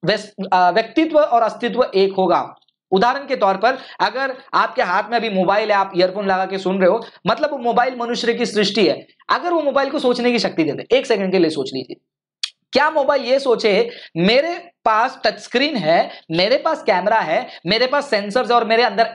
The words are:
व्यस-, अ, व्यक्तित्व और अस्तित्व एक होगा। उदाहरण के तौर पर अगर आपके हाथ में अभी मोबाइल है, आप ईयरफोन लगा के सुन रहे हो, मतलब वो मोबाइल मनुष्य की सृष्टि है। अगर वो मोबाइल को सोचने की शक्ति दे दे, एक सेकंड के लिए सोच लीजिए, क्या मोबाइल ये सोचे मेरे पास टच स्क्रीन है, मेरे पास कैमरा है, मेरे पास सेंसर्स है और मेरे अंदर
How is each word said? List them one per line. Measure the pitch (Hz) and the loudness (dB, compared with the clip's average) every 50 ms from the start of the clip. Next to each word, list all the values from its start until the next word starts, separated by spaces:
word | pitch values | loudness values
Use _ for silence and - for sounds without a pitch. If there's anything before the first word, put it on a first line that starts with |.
| - | -2
व्यस-, | 165 208 214 196 - - - 190 190 185 | -2 -2 -2 -4 -10 -12 -12 -4 0 2
अ, | 180 180 180 | 4 4 4
व्यक्तित्व | 175 220 - - - 320 320 320 330 302 | 4 2 -2 0 0 0 0 2 2 2
और | 294 - 240 233 | 2 4 2 2
अस्तित्व | 226 208 214 - 240 233 190 233 254 - - | 2 0 -2 -4 -6 -2 0 0 -2 0 2
एक | 190 196 190 190 | 2 2 2 2
होगा। | 190 185 170 170 143 120 - - - _ _ _ _ _ _ | 0 0 2 2 0 0 -4 -10 -18 _ _ _ _ _ _
उदाहरण | 185 190 226 240 262 277 277 | 0 2 2 2 0 -2 -4
के | 277 269 | -6 -2
तौर | 196 202 196 196 | 0 2 0 2
पर | 190 214 240 269 - - - - - | 2 2 0 0 -2 -6 -14 -6 -4
अगर | 175 208 214 254 269 262 262 254 - - - | -2 -2 -2 -2 -4 -6 -6 -10 -10 -4 0
आपके | 175 214 226 - 254 | 0 0 0 0 -2
हाथ | 233 180 180 202 208 | -2 0 0 -2 -2
में | 214 240 | -2 -2
अभी | 233 214 226 | -2 -2 -2
मोबाइल | 190 190 185 185 196 214 220 214 | -2 0 2 2 2 2 2 2
है, | 208 | 2
आप | 196 190 190 185 | 0 0 0 0
ईयरफोन | 175 180 185 180 208 202 | 0 0 0 0 -2 -2
लगा | 196 190 185 190 | -2 0 -2 -2
के | 185 196 | -4 -6
सुन | 185 190 180 190 196 | -4 -4 -2 0 2
रहे | 190 175 | 2 2
हो, | 196 233 - - - _ - | 2 0 -2 -10 -16 _ -4
मतलब | 175 233 294 302 294 | -2 -2 0 -2 -4
वो | 302 | -4
मोबाइल | 269 233 240 214 240 240 262 262 247 | -2 -2 0 2 2 2 0 -2 -4
मनुष्य | 233 233 240 - - 233 233 | -6 -4 -4 -2 -2 -2 0
की | 233 240 | 0 -2
सृष्टि | - 208 208 208 208 202 226 196 | -2 0 0 0 0 2 2 2
है। | 151 135 - - - _ _ _ - | 2 2 -2 -8 -16 _ _ _ -2
अगर | - 247 277 349 | -2 -2 0 0
वो | 349 320 | -2 0
मोबाइल | 294 277 233 277 277 277 | 0 0 0 0 0 0
को | 294 285 | -2 -2
सोचने | 262 247 247 247 233 247 | 0 0 0 0 0 0
की | 240 226 | 0 0
शक्ति | - 180 - 180 156 | -2 -2 -2 -2 -2
दे | 143 | -2
दे, | 131 120 - - 226 | -4 -6 -2 0 0
एक | 269 254 | 0 2
सेकंड | - 226 196 190 190 | 0 -2 0 0 0
के | 180 190 | 2 2
लिए | 170 156 | 2 2
सोच | 156 143 131 - 135 | 0 -2 -6 -6 -8
लीजिए, | 131 127 - - - _ _ _ _ _ _ _ _ - - - _ _ _ | -8 -10 -10 -14 -18 _ _ _ _ _ _ _ _ -12 -12 -12 _ _ _
क्या | - 254 285 311 | 0 2 2 2
मोबाइल | 302 302 269 285 285 277 240 | 2 0 0 2 0 0 0
ये | 233 262 269 | 0 0 0
सोचे | 269 262 226 196 - 214 196 208 233 - - - - - - | 2 0 0 2 2 2 2 2 0 -2 -6 -12 -18 -8 -2
मेरे | 160 175 202 240 269 302 339 349 359 - - - _ - | 0 2 4 4 2 2 0 -4 -8 -10 -16 -20 _ 0
पास | 226 220 214 233 254 254 - - | 0 2 2 2 0 -2 -2 -4
टच | 226 - - | -4 -4 -4
स्क्रीन | - - - 240 277 302 311 | -6 -4 -2 0 0 0 -2
है, | 226 156 156 165 190 - - - - - - | 0 2 2 4 2 2 0 -6 -16 -10 -4
मेरे | 160 170 185 214 254 | -2 0 2 2 2
पास | 294 - 330 311 277 - | 0 0 -2 -2 0 0
कैमरा | - 196 180 185 208 226 220 | 0 0 0 0 0 0 0
है, | 185 156 165 214 247 - - - - | 0 0 -2 -2 -4 -6 -12 -8 -4
मेरे | 165 208 226 254 | -2 0 0 0
पास | 254 277 285 269 - | 0 0 -2 -2 0
सेंसर्स | 226 202 202 208 196 254 240 208 | -2 -2 -2 -2 -2 -2 0 2
है | 240 | 2
और | 233 226 | 2 2
मेरे | 208 226 226 247 | 2 2 2 2
अंदर | 226 202 208 226 226 - | 2 2 0 0 0 0